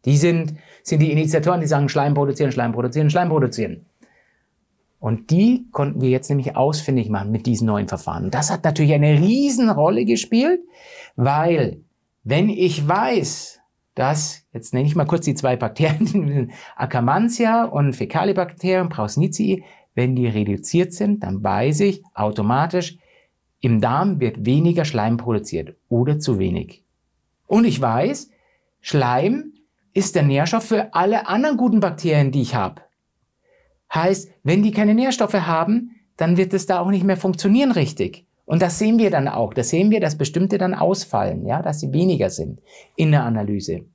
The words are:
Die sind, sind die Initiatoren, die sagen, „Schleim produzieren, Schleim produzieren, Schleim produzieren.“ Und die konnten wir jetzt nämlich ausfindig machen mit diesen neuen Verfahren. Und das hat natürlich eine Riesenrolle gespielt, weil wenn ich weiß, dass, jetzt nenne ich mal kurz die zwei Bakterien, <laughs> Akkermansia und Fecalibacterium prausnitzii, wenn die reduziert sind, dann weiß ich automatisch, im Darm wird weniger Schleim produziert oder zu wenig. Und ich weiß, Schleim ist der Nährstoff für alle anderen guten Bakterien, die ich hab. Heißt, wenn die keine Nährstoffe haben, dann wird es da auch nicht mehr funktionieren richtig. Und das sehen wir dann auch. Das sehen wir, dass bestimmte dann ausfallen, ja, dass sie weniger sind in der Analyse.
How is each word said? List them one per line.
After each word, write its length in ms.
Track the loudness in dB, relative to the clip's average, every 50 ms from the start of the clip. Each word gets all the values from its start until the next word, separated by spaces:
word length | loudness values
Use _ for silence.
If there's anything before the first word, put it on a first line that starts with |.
| _
Die 120 | 2 2
sind, 360 | 4 4 2 2 0 -2 -4 -10 -12 _ -20 -20 _ _
sind 180 | -2 2 2
die 100 | 2 4
Initiatoren, 480 | 2 0 0 2 0 0 2 2 0 0
die 80 | 0
sagen, 220 | 0 2 2 2 0
„Schleim 240 | 0 0 0 2 2
produzieren, 380 | 2 0 0 0 0 -2 -2
Schleim 200 | 0 -2 -2 -2
produzieren, 380 | -2 -2 -4 -2 0 0 0 2
Schleim 200 | 2 2 0 2
produzieren.“ 560 | 2 0 0 0 -2 -4 -6 -6 -8 -12 -16 _ _ _ _ _ _ _ _ _ _ _ _ _ _ _ _ _ _ _ _ _ _ _
Und 320 | -4 -4 -4 -4 -2 0
die 360 | 2 4 4 4 2 2 -2 -6
konnten 300 | -4 -2 -2 -2 -2 -2
wir 80 | 0 0
jetzt 200 | 0 0 0 -2
nämlich 260 | -2 -2 -2 -4 -2
ausfindig 540 | 0 0 0 0 -2 -2 -2 0 0 0 -2
machen 220 | -4 -4 -2 -2
mit 140 | -4 -2 0
diesen 220 | -2 0 0 0
neuen 200 | 0 0 0 -2
Verfahren. 380 | -4 -6 -8 -6 -8 -6 -6 -6
Und 80 | -4 -2
das 180 | -2 -2 -2
hat 120 | -4 0 0
natürlich 300 | -2 0 2 2 4 4
eine 260 | 4 4 4 4 4
Riesenrolle 840 | 4 4 2 2 2 0 2 2 2 2 2 2 2 2 2 2 2
gespielt, 560 | 0 0 0 0 0 0 2 2 2 0 -2 -4 -12 _ -20 -20 -20 -20 -20 -20 -14 _
weil 680 | -2 0 0 2 2 2 2 2 2 0 -2 -4 -10 -20 _ _ _ _ _ _ _ _
wenn 260 | -2 2 2 2 2
ich 380 | 2 2 0 0 0 0 0
weiß, 720 | 0 2 0 0 0 0 0 -2 -2 -8 -10 -12 -16 -18 _ _ _ _ _ _ _ _
dass, 500 | -2 0 0 0 0 -2 -6 -8 -14 _ _ _
jetzt 200 | -14 -10 -4 -2
nenne 120 | 0 0
ich 100 | 2 2
mal 100 | 0 0
kurz 200 | 0 0 0 0
die 100 | -2 -2
zwei 200 | 0 0 0 0
Bakterien, 960 | 0 -2 -6 -2 -2 0 0 0 0 -2 0 0 0 0 0 0 -2 -2 -4 -8 -20 -20
<laughs> 120 | -20 -8
Akkermansia 880 | -8 -6 -2 -2 0 2 2 2 2 2 0 0 0 0 2 2 2 0
und 280 | 0 0 0 0 0 0
Fecalibacterium 960 | -2 -6 -4 -2 -2 0 0 0 0 -2 -4 -6 -6 -2 0 0 0 0 -2
prausnitzii, 760 | -4 -4 -6 -2 0 0 0 0 0 -2 -2 -2 -2 -4 -6 -18 -20 _ _ _ _
wenn 200 | -2 0 0 0
die 120 | 0 0
reduziert 680 | 0 0 0 0 0 -2 -4 -4 -2 0 0 0 0 -2
sind, 300 | -4 -2 -2 -2 -2 -4
dann 200 | -6 -6 -4 -2
weiß 360 | -2 0 2 0 0 2 2
ich 240 | 2 0 0 -2 -12 _ _
automatisch, 840 | -4 -2 -2 -2 -2 0 0 2 0 0 0 -2 -4 -4 -4 -12 _ _ _ _ _ _ _ _ _ _ _ _ _
im 200 | 0 2 2 2
Darm 380 | 2 2 0 0 0 0 0 0
wird 260 | -2 -2 -2 -2 -2
weniger 400 | 0 2 2 2 2 2 0 -2
Schleim 320 | -2 -2 -2 0 0 -2
produziert 580 | -2 -2 -2 -4 -4 -4 -6 -8 -8 -8 -10 -16 _ _ _
oder 300 | 0 0 2 0 0 -2
zu 180 | 0 -2 -2
wenig. 460 | 0 -2 -2 -2 -4 -6 -10 -16 _ _ _ _ _ _ _ _ _ _ _ _ _ _
Und 180 | 0 2 2 2
ich 160 | 2 0 0
weiß, 480 | -2 0 0 0 0 -2 -4 -6 -12 _ _ _ _ _ _ _ _ _ _ _
Schleim 720 | _ -2 0 0 2 2 0 0 2 0 -2 -2 -6 -12 -20 _ _ _ _ _ _ _ _
ist 160 | -2 -2 0 0
der 80 | 2
Nährstoff 420 | 2 2 2 2 0 0 0 -2 -2
für 280 | 0 -2 -2 -2 -2 -2
alle 340 | 0 2 2 0 0 -2
anderen 300 | -2 -2 0 0 0 0
guten 220 | 2 2 2 2 2
Bakterien, 520 | 2 0 -2 -2 -2 2 2 2 2 2
die 100 | 0 -2 -2
ich 100 | -2 -2
hab. 340 | -4 -4 -4 -6 -12 -20 _ _ _ _ _ _ _ _ _ _ _ _ _ _ _ _ _ _ _ _ _
Heißt, 380 | -4 0 0 0 0 -2 -6 -14 _ _ _
wenn 180 | 0 2 2
die 80 | 2 2
keine 220 | 2 2 2 4 4
Nährstoffe 400 | 2 2 0 0 -2 -2 0 0
haben, 600 | -2 0 0 0 0 0 0 0 -2 -2 -6 -16 _ _ _ _
dann 200 | -4 0 2 2
wird 160 | 2 2 2 0
es 140 | -4 0
da 120 | 0 -2 0
auch 100 | 0 0
nicht 120 | 0 2 2
mehr 140 | 0 0
funktionieren 540 | 0 -2 -4 -2 0 2 2 4 4 4 2
richtig. 560 | 2 2 0 -2 -2 -6 -6 -6 -6 -14 _ _ _ _ _
Und 160 | -2 0 0
das 160 | 2 0 0
sehen 220 | 0 0 2 4 4
wir 100 | 4 2
dann 180 | 2 0 0
auch. 280 | 0 -2 -2 -4 -2 -2
Das 140 | -4 -2 0
sehen 200 | 0 2 4 4
wir, 100 | 4 2
dass 160 | 0 -2 -2
bestimmte 440 | -2 -4 -2 0 -2 0 0 0 0
dann 160 | 0 -2 -2
ausfallen, 720 | 0 0 0 0 -2 -4 -4 -2 -2 -2 -2 -4 -6 -4
ja, 160 | -4 -4 -4 -2
dass 160 | -4 -6 -4
sie 140 | -6 -2 0
weniger 360 | 0 2 2 2 0 -2 -4
sind 320 | -4 -6 -8 -10 -10 -14 _ _ -20 -20 -20 _ _
in 160 | -2 2 2
der 120 | 2 2 2
Analyse. 600 | 0 -2 -2 -2 -4 -4 -6 -4 -6 -8 -8 -10 _